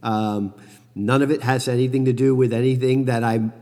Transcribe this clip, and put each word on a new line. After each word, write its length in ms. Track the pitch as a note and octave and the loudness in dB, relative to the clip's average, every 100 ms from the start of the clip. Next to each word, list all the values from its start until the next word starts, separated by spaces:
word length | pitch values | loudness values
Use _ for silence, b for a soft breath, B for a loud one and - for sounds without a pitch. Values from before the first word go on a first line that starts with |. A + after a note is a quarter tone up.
Um, 520 | A#2 A2 G#2+ G#2 G2+ - B B B - | -4 -2 -2 -2 -6 -8 B B B -8
none 260 | G#2 C3+ | 0 2
of 100 | C#3+ | 2
it 120 | D3+ | 0
has 240 | A#2+ B2+ C3 | 0 -2 0
anything 380 | A#2+ B2+ C3 C3 | 0 0 0 0
to 80 | |
do 220 | A#2+ C3+ C3 | 2 2 2
with 180 | B2+ | 2
anything 520 | A#2 B2+ B2+ B2+ C3 B2+ | 2 0 0 0 0 0
that 180 | A#2+ | 0
I 180 | A#2 A2+ A2 - | 0 0 -2 -6